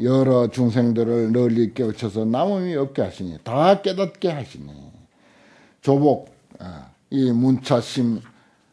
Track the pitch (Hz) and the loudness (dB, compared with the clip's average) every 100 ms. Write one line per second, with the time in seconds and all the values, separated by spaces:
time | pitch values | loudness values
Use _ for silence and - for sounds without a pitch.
0 | 120 131 131 127 117 127 123 123 120 113 | 0 2 4 4 2 0 0 2 0 0
1 | 117 117 113 120 120 113 110 131 113 107 | 0 0 0 2 2 2 0 -2 -4 -4
2 | 113 104 110 123 185 196 180 151 139 139 | -6 -4 -2 0 0 -2 -4 -4 -4 -4
3 | 95 - 90 80 - 127 175 202 196 185 | -6 -6 -12 -10 -6 2 4 4 0 -4
4 | 190 - 180 151 113 - 71 73 69 - | -4 -4 -6 -6 -10 -16 -18 -18 -20 -20
5 | - _ _ _ _ _ _ _ 139 139 | -20 _ _ _ _ _ _ _ 2 4
6 | 147 120 - _ _ - 90 78 65 _ | 4 2 -2 _ _ -20 -18 -16 -20 _
7 | - 135 127 120 131 131 - 123 117 135 | -6 0 2 2 2 2 2 0 0 -2
8 | 120 107 - _ _ _ _ | -2 -2 -8 _ _ _ _